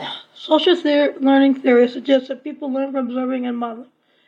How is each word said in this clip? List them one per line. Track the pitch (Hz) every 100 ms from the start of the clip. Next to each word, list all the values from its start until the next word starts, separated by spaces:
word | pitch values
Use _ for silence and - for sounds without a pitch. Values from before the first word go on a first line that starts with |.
| - - -
Social | - - 311 349
theor-, | 349 294 285 285 -
learning | 269 269 277
theory | 262 269 240 247
suggests | 269 269 269 254
that | 269
people | 302 - 285
learn | 262 277
from | 269 240
observing | 247 254 254 247
and | 240
modeling | 233 226 254 _ _ _